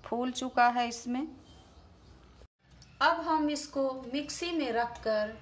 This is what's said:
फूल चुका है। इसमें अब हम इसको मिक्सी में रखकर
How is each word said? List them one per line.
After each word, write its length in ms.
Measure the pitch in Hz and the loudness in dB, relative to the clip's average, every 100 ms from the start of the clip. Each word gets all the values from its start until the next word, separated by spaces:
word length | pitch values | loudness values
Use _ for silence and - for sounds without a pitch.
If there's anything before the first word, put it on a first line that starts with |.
फूल 260 | - 233 254 | -4 -2 -2
चुका 340 | 247 254 247 240 | -4 -2 4 4
है। 180 | 247 240 | 4 0
इसमें 380 | 240 247 247 311 - - - - - - - - - - - - _ _ - - - | -2 -4 -4 -6 -10 -20 -20 -20 -20 -20 -20 -20 -20 -20 -20 -20 _ _ -16 -16 2
अब 180 | 294 339 | 4 4
हम 280 | 330 311 302 | 2 2 2
इसको 400 | 294 - 277 269 262 247 | 0 -2 0 -2 -2 -6
मिक्सी 380 | 277 285 - 349 | -6 -4 -4 -2
में 180 | 339 254 | 0 0
रखकर 600 | 233 233 233 220 214 214 220 | 0 0 -2 0 0 -2 -6